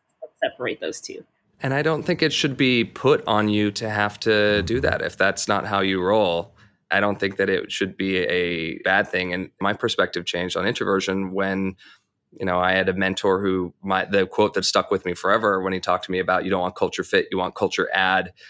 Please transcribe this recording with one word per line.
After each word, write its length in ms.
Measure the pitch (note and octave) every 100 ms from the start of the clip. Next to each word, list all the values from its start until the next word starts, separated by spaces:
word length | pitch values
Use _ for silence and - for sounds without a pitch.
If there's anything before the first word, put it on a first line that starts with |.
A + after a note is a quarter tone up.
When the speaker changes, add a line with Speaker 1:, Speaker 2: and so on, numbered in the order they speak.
| _ _
Speaker 1:
Let's 140 | - _
separate 400 | - - B2 -
those 200 | D#2+ -
two. 220 | - - - _ _ _
Speaker 2:
And 100 | C3+
I 100 | C#3
don't 200 | D3+ D#3
think 200 | - E3+
it 100 | D#3
should 240 | - D3 B2+
be 260 | C3 A#2+
put 420 | G#2+ - B2+ D3 -
on 200 | G#2+ G#2
you 220 | G#2 G#2
to 180 | G2+ A2
have 300 | G#2 G#2 -
to 420 | A2+ G#2+ G#2 G#2
do 160 | F#2+ A#2+
Speaker 3:
Mm-hmm. 40 |
Speaker 2:
that 180 | - -
if 140 | - -
that's 300 | F#2+ - -
not 180 | G2+
how 140 | G#2 G2+
you 240 | G2 F#2+
roll. 540 | F2+ G#2+ F#2+ E2+ - _ - _ _
I 100 | G2
don't 200 | G2+ G2
think 160 | G2 -
that 140 | G2
it 200 | F#2+ -
should 280 | - F#2+ -
be 180 | F#2+ F#2
a 600 | F2 F2+ F2 E2+ E2 -
bad 300 | F#2 G2 G#2
thing. 260 | F#2+ F2+
And 160 | F2+ F2+ -
my 140 | G2
perspective 500 | G#2+ A#2 - F#2 F2+
changed 320 | E2+ F2 F2+ F2+
on 100 | F#2+
introversion 640 | - - G2 G2 F#2+ F#2+
when, 440 | F#2+ G2 F#2+ F#2+ F#2 - - _ _ _ -
you 60 | F#2+
know, 140 | F2+
I 120 | F2+
had 160 | F#2+ F#2
a 60 |
mentor 480 | F#2 F#2+ F#2+ G2+ F#2+
who, 320 | G2 F#2 F2+ -
my, 240 | F#2+ F#2+ F2+
the 200 | G2+ F#2
quote 280 | - G#2
that 100 | G2
stuck 260 | F#2+ G2+ -
with 140 | G2
me 80 | F2+
forever 480 | F2 F#2 A2 A2 F#2+
when 140 | F#2+
he 60 | F#2
talked 260 | F2+ F2+ -
to 40 |
me 80 | F#2
about, 260 | F2+ F#2
"You 60 | F#2
don't 120 | F#2+
want 140 | F2+ -
culture 280 | F2+ -
fit, 220 | F2+ G2 -
you 60 | F#2+
want 180 | F2+
culture 360 | - G2 - -
add." 400 | F#2 F#2 F#2+ F2+ - -